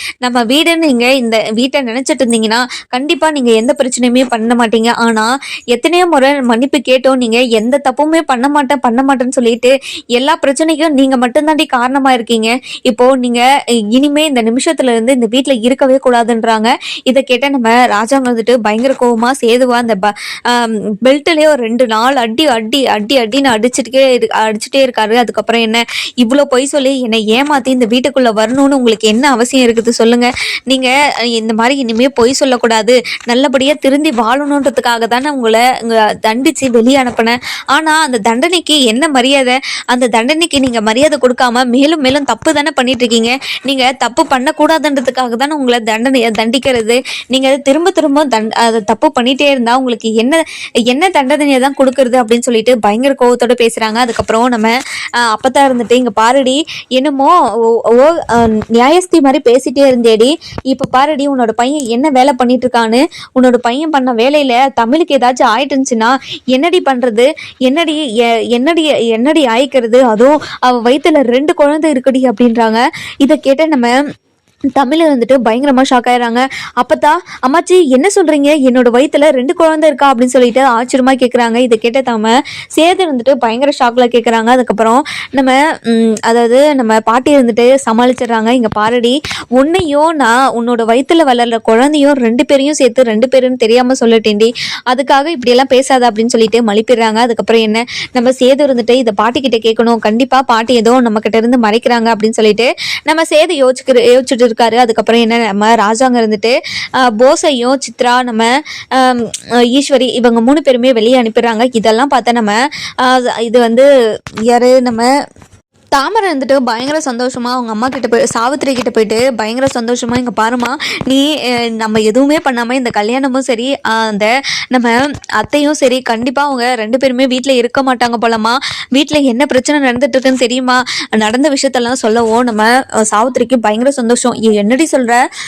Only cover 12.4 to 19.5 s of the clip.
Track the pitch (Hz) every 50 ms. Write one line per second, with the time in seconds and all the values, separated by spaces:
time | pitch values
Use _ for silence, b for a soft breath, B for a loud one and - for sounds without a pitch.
12.4 | 214 220 240 269 B B B B B 254 247 - 247 254 269 254 247 247 240 240
13.4 | 240 262 285 277 - - 240 233 208 202 226 254 285 294 285 294 311 311 277 247
14.4 | 214 226 226 262 - 339 311 277 269 254 233 226 226 247 277 247 233 208 226 269
15.4 | 262 294 269 220 208 247 262 - 285 262 262 269 - 262 247 233 233 220 240 226
16.4 | 220 226 220 220 214 233 277 B B B B B B 262 240 269 262 262 254 233
17.4 | 269 285 277 269 233 226 233 247 254 226 208 208 226 220 277 269 262 247 240 226
18.4 | 220 233 247 254 214 214 214 220 247 269 262 - 254 240 240 220 233 240 262 -
19.4 | - 226